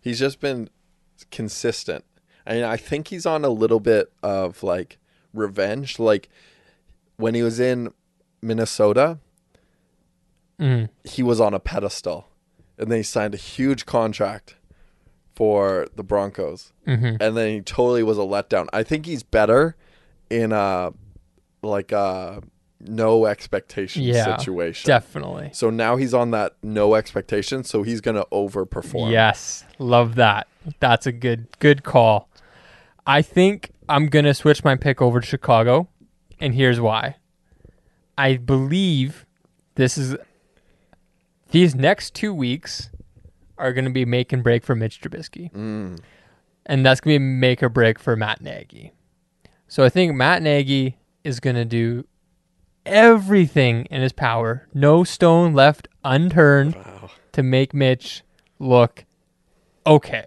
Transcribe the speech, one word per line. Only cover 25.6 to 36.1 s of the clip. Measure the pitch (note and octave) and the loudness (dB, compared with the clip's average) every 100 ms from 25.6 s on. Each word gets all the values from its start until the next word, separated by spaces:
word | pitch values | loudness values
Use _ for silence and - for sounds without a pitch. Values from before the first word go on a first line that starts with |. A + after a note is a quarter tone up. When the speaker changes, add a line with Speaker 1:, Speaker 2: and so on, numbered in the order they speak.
| A2+ | -4
Speaker 1:
now | A2+ A2+ B2 | 0 0 0
he's | C3 | 0
on | B2 A#2+ | -2 0
that | A2+ G2 _ | -2 -4 _
no | G#2+ G#2+ G#2 | -8 0 2
expectation, | A2 G#2+ - - G#2 G2 C3 | 2 0 -8 -6 -6 -4 -8
so | B2+ A2 | -6 -4
he's | G2 A#2 | -4 -4
gonna | A2 G#2+ F#2 | -4 -4 -2
overperform. | G2+ G2+ G2+ F#2 - E2+ B2+ A2+ | -4 -4 -4 -6 -8 -8 -6 0
Speaker 2:
Yes. | A2+ A2 G2+ - - - _ | 2 2 0 -8 -16 -18 _
Love | B2+ A#2+ A#2 A2+ | 2 2 2 2
that. | A2+ G#2 - _ - - | 2 2 -6 _ -18 -4
That's | C3 A#2 - | 0 0 -2
a | |
good, | A#2+ B2 A#2 A#2 - | -6 -4 -6 -8 0
good | D3 C#3+ | 2 2
call. | - C3+ A2+ G#2 - _ _ _ _ - _ _ - | 2 4 4 2 -2 _ _ _ _ -20 _ _ 0
I | C#3 | 0
think | D#3+ - F#3 G#3 - _ - | 2 2 2 0 -12 _ -4
I'm | C#3+ D3+ | -2 2
gonna | D3+ D3 | 2 2
switch | C#3 D3+ D3 | 2 2 2
my | D3+ C3 | 2 0
pick | D3 C3 | -2 0
over | B2 A#2+ | 2 0
to | A#2 | -2
Chicago, | C3 - A#2 A#2 C3 F3+ _ _ | -8 2 2 4 2 0 _ _